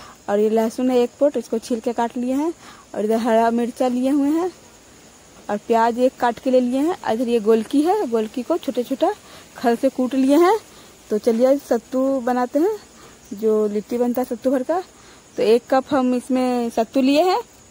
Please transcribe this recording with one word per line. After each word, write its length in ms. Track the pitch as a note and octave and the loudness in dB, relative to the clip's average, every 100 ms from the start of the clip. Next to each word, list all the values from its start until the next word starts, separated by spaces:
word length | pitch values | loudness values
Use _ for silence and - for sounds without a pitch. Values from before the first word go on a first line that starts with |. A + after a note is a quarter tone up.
| - - - | -20 -18 -4
और 100 | G#3 | 0
ये 100 | G#3+ | 2
लहसुन 400 | A3 A3+ B3 B3+ | 2 0 -2 0
है 80 | B3 | 2
एक 120 | A#3+ | 0
फुट, 260 | - C#4+ B3+ | 0 0 0
इसको 220 | - A3+ | -6 -6
छील 220 | - A3+ | -4 -6
के 120 | B3 | -4
काट 240 | A#3 A#3 B3 | -4 -4 -4
लिए 180 | B3 | -4
हैं। 180 | C4 D#4+ - - - - | -2 -4 -6 -14 -20 -16
और 100 | G#3 | -6
इधर 120 | G#3 A3+ | -2 0
हरा 320 | A#3 A3+ A#3 | 2 2 2
मिर्चा 360 | A#3 A#3+ - B3+ | 0 -2 -2 -2
लिए 220 | B3 C4 | 0 0
हुए 200 | D4 C#4+ | 2 2
हैं 200 | D#4+ F4+ - - - - - - - - - - | 0 -2 -6 -20 -20 -20 -20 -20 -20 -20 -20 -8
और 80 | G#3 | -8
प्याज 400 | - A3+ A#3 A#3 | -2 0 2 2
एक 160 | B3+ - | 0 0
काट 220 | A#3+ A#3 | -4 -2
के 120 | C4 | 0
ले 100 | B3+ | 2
लिए 200 | B3 C4 | 2 0
हैं। 180 | D4+ - - | -2 -2 -4
इधर 160 | A3+ A#3 | -2 0
ये 120 | A#3 | 0
गोलकी 420 | G#3 A3+ A3 C#4 | 2 0 2 0
है, 240 | D#4 G#4 D#4 | 2 0 0
गोलकी 340 | A3+ A3 - | -2 -2 -6
को 140 | A#3 E4+ | -4 -4
छोटे 260 | - B3 | -2 -6
छोटा 300 | A#3+ C4+ E4 G#4 - - - - | -4 -2 -2 -2 -10 -20 -20 -4
खल 200 | A#3+ A#3 | -2 2
से 120 | C4+ | 0
कूट 240 | - B3+ C4+ | 0 -2 0
लिए 220 | C4 C#4+ | 4 6
हैं। 200 | F4 G#4+ - - - - - | 6 2 -2 -20 -20 -20 -6
तो 80 | G#3+ | -2
चलिए 260 | A#3+ A3+ B3+ | 0 2 4
आज 140 | C#4+ | 2
सत्तू 460 | - A#3+ - B3+ C4+ C4+ | 0 -4 -2 -2 0 -2
बनाते 360 | A#3+ B3 B3 C#4+ | -2 -2 -2 0
हैं, 200 | F4+ G#4+ - - - - - | 0 -2 -10 -20 -20 -20 -16
जो 320 | G3 A3 G#3+ G#3+ | -4 0 0 0
लिट्टी 300 | G#3 - A#3+ | -4 -4 -4
बनता 220 | B3 B3 | -2 -2
है 60 | B3 | -4
सत्तू 240 | A3+ C4 | -4 -2
भर 120 | C4+ | -2
का। 180 | B3+ E4+ F4+ - - - - - | -2 -4 -4 -16 -20 -20 -16 -4
तो 60 | |
एक 180 | G3+ A#3 - | 2 2 2
कप 140 | C4 C4 | -2 0
हम 240 | C#4 B3+ B3 | -2 0 -2
इसमें 540 | - B3+ B3+ B3 A#3 | -2 -2 0 -2 -4
सत्तू 300 | A#3 A3 C4+ | -4 -2 0
लिए 200 | C4 C#4+ | 2 2
हैं 180 | F4+ G#4 - - - | 2 0 -4 -18 -20